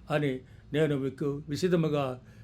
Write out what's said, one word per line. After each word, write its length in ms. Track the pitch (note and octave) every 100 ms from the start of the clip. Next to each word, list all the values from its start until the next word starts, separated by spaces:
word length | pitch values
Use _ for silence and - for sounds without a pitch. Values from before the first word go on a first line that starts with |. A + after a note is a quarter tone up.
| -
అని 220 | D3 D3 B2+ - - -
నేను 220 | C#3+ D#3 C#3+
మీకు 440 | C3+ C3 D3 C#3+ D3+
విశదముగా 580 | C#3+ F3+ F3 D#3 D3 C3 B2 - -